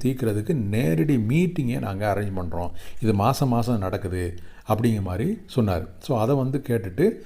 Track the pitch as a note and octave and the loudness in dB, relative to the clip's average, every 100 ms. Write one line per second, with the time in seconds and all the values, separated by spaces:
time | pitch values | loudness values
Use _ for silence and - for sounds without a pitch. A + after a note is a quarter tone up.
0 | B2+ A#2+ A2+ G#2 G#2+ D3+ G2+ G#2+ D3+ E3 | 0 0 0 0 0 -2 0 0 2 2
1 | D3+ B2+ G#2+ D#3+ F3+ F3+ A#2+ C3+ G#2 F#2+ | 2 2 2 2 2 0 -2 -2 -4 -2
2 | G#2 G2 G2+ F#2+ F2 E2+ F2 - - - | 0 0 0 -2 -2 -2 -2 -4 -6 -2
3 | A2 G2+ A2+ - C3+ A#2 G#2+ A2+ F#2 F#2 | 2 4 2 2 2 2 2 0 0 -2
4 | F2 F#2 F2 F2+ - - - G#2+ A#2 G#2+ | -2 -2 -4 -6 -12 -8 -2 2 2 2
5 | F#2 F#2 E3 A3+ - C3 G#2 E2+ E2 - | -2 -2 -2 -4 -4 0 2 2 -2 -8
6 | - A#2 A2 C#3 C3 C#3 - A#2 G2 F#2+ | -2 0 2 2 0 -2 0 -2 -2 2
7 | G#3 - | 2 0